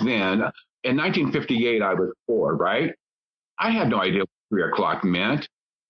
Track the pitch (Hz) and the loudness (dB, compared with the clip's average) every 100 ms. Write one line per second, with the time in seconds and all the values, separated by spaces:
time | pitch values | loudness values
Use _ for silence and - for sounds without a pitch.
0 | 113 113 95 101 101 - - _ 127 135 | -2 0 0 0 -2 -6 -20 _ -2 0
1 | 185 180 139 - - 117 120 113 98 92 | 0 0 0 -2 -2 0 2 2 0 0
2 | 90 - - 104 73 80 87 117 160 - | -2 -4 -4 0 0 0 0 0 -2 -6
3 | _ _ _ _ _ - 220 226 147 110 | _ _ _ _ _ -4 0 0 2 2
4 | 95 95 92 _ - 98 82 - 82 78 | 2 0 -2 _ -4 -2 0 0 0 0
5 | 95 87 107 147 - _ _ _ | 0 0 0 -2 -6 _ _ _